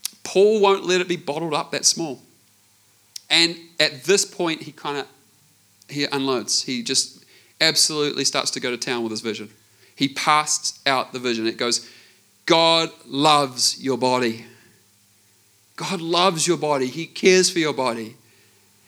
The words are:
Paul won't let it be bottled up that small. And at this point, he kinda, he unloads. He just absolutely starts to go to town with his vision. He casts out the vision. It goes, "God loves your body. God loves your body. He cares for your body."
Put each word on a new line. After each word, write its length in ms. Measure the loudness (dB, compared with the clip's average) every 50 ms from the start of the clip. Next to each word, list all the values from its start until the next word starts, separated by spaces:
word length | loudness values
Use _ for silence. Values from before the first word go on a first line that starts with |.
| -14 -14 -14 _ -12
Paul 360 | -2 2 4 4 6 6 4
won't 260 | 4 4 2 2 0
let 160 | 0 0 0
it 60 | 0
be 80 | -2 -4
bottled 380 | -6 -6 -6 -6 -6 -4 -4 -2
up 180 | -4 -4 -4
that 140 | -4 0 0
small. 360 | 0 0 0 -2 -6 -8 -10 _ _ _ _ _ _ _ _ _ _ _ _ _ _ _ _ _ _ -20 -18 _ 0
And 280 | 2 2 2 2 0 -6 -16 -8 _ 0
at 260 | 0 0 -2 -2 0
this 200 | 2 2 2 0
point, 380 | -2 -4 -4 -4 -4 -4 -6 -8
he 80 | -14
kinda, 340 | -16 -10 -8 -8 -6 -6 -8 -10 _ _ _ _ _ _ _ _ _ _ _ _ _ _ _
he 180 | -10 -6 -6 -4
unloads. 580 | -4 -2 -2 -2 -2 -2 -2 -2 -2 -4 -4 -2
He 200 | -4 -6 -6 -4
just 340 | -2 -2 -2 -2 -2 -8 -20 _ _ _ -20 _ _ _ 0
absolutely 640 | 2 2 2 2 0 0 0 -2 -2 -2 -2 -2 -2
starts 280 | -2 -2 -2 -2 -2
to 80 | -4 -4
go 120 | -4 -6
to 60 | -6
town 260 | -6 -6 -6 -4 -4 -4
with 80 | -4
his 100 | -6 -6
vision. 280 | -6 -6 -8 -8 -10 -16 -20 _ _ _ _ _ _ _ _
He 120 | -4 -4
casts 720 | -4 -4 -2 2 2 4 4 2 0 -2 -4 -4 -6 -8 -4 0
out 260 | 0 0 0 -2 -4
the 80 | -8 -6
vision. 280 | -4 -2 -2 -2 -2
It 100 | -2 -2
goes, 280 | -2 -2 -2 -2 -4 -6 -10 -20 -20 -20 _ _ _ _ _ _ _ _
"God 460 | 2 4 4 6 4 4 2 0 -2 -6 -12 -16
loves 760 | -8 -2 2 4 6 6 6 4 0 -2 -2 -2 -2 -2 -2
your 160 | -4 -4 -2
body. 480 | 0 0 0 2 2 0 -2 -4 -6 -10 -20 -20 -20 _ _ _ _ _ _ _ _ _ _ _ _ _ _ _ _ _ _ _ _ _ _ _
God 240 | -12 -8 -8 -6 -6
loves 480 | -4 0 2 2 4 4 2 2 0
your 100 | 0 0
body. 300 | 0 0 0 0 0 0
He 180 | -2 -4 -8 -10
cares 440 | -10 -6 2 4 6 6 6 6 4
for 100 | 2 0
your 140 | -2 0 -2
body." 420 | -2 -2 -2 -2 -4 -6 -10 -14 -18 _ _ _ _ _ _ _ _ _ _ _ _ _